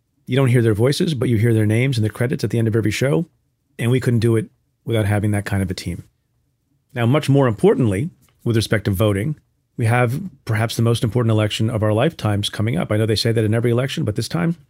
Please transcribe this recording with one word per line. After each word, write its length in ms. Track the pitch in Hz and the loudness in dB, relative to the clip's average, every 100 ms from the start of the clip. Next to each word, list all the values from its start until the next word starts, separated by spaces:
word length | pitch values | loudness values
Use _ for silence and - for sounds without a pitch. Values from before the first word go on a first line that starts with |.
| _ _ - | _ _ -4
You 100 | 127 | 0
don't 140 | 131 | 2
hear 120 | 123 | 4
their 120 | 113 | 4
voices, 400 | 104 123 147 185 | 2 2 2 -2
but 160 | 135 131 | 0 0
you 80 | 113 | 2
hear 160 | 117 | 2
their 120 | 110 104 | 2 2
names 320 | 110 135 120 | 2 0 0
and 60 | |
their 80 | 107 | -2
credits 320 | - 123 131 | -2 -4 -2
at 60 | 113 | -2
the 100 | 117 | -2
end 80 | 113 | 0
of 80 | 113 | 0
every 160 | 110 | 0
show, 340 | - 131 160 170 _ _ _ _ - | 0 0 0 -2 _ _ _ _ -4
and 140 | 117 | 0
we 80 | 127 | 0
couldn't 200 | 123 117 | 2 2
do 160 | 117 113 | 2 0
it 140 | - _ _ _ - | -2 _ _ _ -4
without 200 | 110 101 | -2 0
having 260 | 104 104 | 0 0
that 140 | 104 101 | -2 -2
kind 160 | 98 | -4
of 80 | 95 | -2
a 60 | 92 | -6
team. 280 | - 85 - _ _ _ _ _ _ _ _ | -8 -10 -14 _ _ _ _ _ _ _ _
Now, 120 | 123 117 | -2 0
much 240 | 151 147 | 2 2
more 180 | 139 131 | 4 4
importantly, 600 | 104 185 233 117 98 160 - _ _ | 2 0 2 0 0 -4 -10 _ _
with 120 | 120 113 | -2 -2
respect 300 | 107 107 104 | 0 -2 0
to 60 | |
voting, 480 | 95 107 98 117 156 _ _ _ - | 0 0 0 -2 -6 _ _ _ -4
we 80 | 113 | 0
have 340 | 120 123 139 190 - - | 2 0 -2 -10 -14 -6
perhaps 300 | 107 113 - | -2 -2 0
the 60 | |
most 220 | 117 113 | 0 0
important 280 | 117 123 113 | 0 0 2
election 380 | 110 107 - 110 | 2 0 -2 -2
of 140 | 117 | 0
our 100 | 107 | 0
lifetimes 560 | 107 151 - 110 101 101 | 2 0 -2 -2 -2 -2
coming 280 | - 110 151 | -4 -2 -2
up. 140 | - | -2
I 60 | 107 | 0
know 80 | 110 | 0
they 100 | 107 | 0
say 160 | 113 | 0
that 120 | 113 107 | 0 2
in 80 | |
every 180 | 113 120 | 0 2
election, 320 | 117 135 170 | 0 -2 -4
but 120 | 110 104 | -4 -4
this 120 | 113 | -4
time 300 | 160 170 170 _ | -2 -2 -4 _